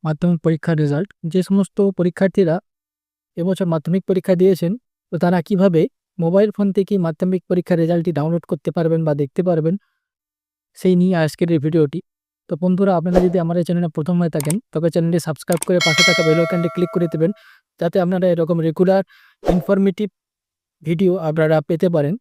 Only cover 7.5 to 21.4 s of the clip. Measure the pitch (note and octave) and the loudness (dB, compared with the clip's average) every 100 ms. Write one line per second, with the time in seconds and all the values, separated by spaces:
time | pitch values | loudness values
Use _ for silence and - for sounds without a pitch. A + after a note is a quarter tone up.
7.5 | F#3 E3+ F3 E3 E3+ E3 D#3 D#3 E3+ - | -4 0 0 2 0 0 -2 -2 -4 -4
8.5 | E3+ - D#3+ E3 E3 D#3+ D3 C#3+ - F3+ | -6 -4 -2 0 0 0 -2 -2 -2 0
9.5 | E3 D#3 G3 _ _ _ _ _ _ _ | 0 0 -2 _ _ _ _ _ _ _
10.5 | _ _ _ F#3 F3+ F3+ F3+ D#3 - F3 | _ _ _ 0 2 2 2 0 -2 0
11.5 | E3 C#3+ D#3+ D3 E3 - _ _ _ _ | 0 0 0 0 -2 -14 _ _ _ _
12.5 | D#3 F3+ F#3 G3+ F3+ E3 F3+ F3+ F3+ E3 | -4 0 0 2 0 2 2 2 0 -2
13.5 | E3+ E3+ F3 F3 D#3+ D3+ F3 E3+ D#3 C#3+ | -2 -2 -2 -2 -4 -2 0 0 -2 -2
14.5 | F#3+ - D#3+ E3 E3+ E3 E3 E3 D3+ - | -4 -4 -4 -2 0 0 -2 -4 -10 -4
15.5 | E3+ - F3+ E3 D3+ F#3+ E3+ D#3+ D#3 E3 | -6 0 0 0 2 2 2 2 2 2
16.5 | F3 E3+ E3+ F3 F#3 E3+ D#3+ E3 G#3 - | 0 -4 -4 -4 -2 -4 -2 -2 -4 -14
17.5 | _ _ _ E3+ G3 F3 F#3 F3+ E3+ D#3+ | _ _ _ -2 0 0 0 0 0 0
18.5 | E3+ D#3+ D#3 F#3 F#3+ F#3+ - _ _ - | 0 -2 0 2 2 0 -10 _ _ -2
19.5 | F3+ - G3 G3 F#3 G#3 _ _ _ _ | 0 2 0 2 0 -6 _ _ _ _
20.5 | _ _ _ D#3 E3 F#3+ F3+ D#3+ D#3 | _ _ _ -6 0 2 0 -2 0